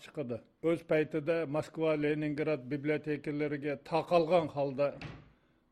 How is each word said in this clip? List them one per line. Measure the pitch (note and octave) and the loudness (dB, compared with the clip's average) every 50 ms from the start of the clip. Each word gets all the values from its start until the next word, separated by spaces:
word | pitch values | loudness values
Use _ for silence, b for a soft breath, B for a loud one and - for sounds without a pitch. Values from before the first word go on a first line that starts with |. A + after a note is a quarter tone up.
chiqadi. | - - - D#3 C#3+ A#2+ A#2+ A2 - _ _ _ | -18 -14 -10 -8 -6 -6 -6 -8 -8 _ _ _
O'z | - D#3+ E3+ D#3+ - | 0 2 2 2 2
paytida | - E3 D#3 D#3 D3+ - D#3+ D3 D3+ E3 E3 E3 | 2 4 4 4 2 0 -2 0 0 0 0 0
Moskva, | C#3 C#3+ D3+ D3+ - - D#3+ D#3+ D#3+ D#3 D3+ D3 | -2 -2 -2 -2 -4 -4 -2 0 2 2 2 2
Leningrad | D3 D#3 D3+ D3+ D3+ D3 C#3+ D3+ D3+ D3+ C#3 B2+ B2 | 2 0 0 0 -2 -2 -2 0 0 0 -2 -2 -4
bibliotekalariga | C#3+ C#3+ C3+ D3 D3+ D3 D3+ D#3 D3 C3+ - D#3 D3 D3 D3+ D3 D3 C#3+ C3+ D3+ C#3 - - | -6 -4 0 0 0 0 0 -2 -4 -4 -4 -4 -4 -2 -2 -2 -4 -4 -4 -4 -4 -6 -4
taqalgan | - E3+ D#3+ D3 - F3 E3+ E3 D3+ F3+ F3 D#3+ | -2 -2 0 2 4 4 4 4 6 4 4 4
holda, | C#3+ - D3 C#3 C#3+ C3 B2+ C#3+ C#3+ A2 - - - - - B B B B B B B B B _ | 2 0 -2 -2 -2 0 0 0 0 -2 -4 -10 -14 -14 -16 B B B B B B B B B _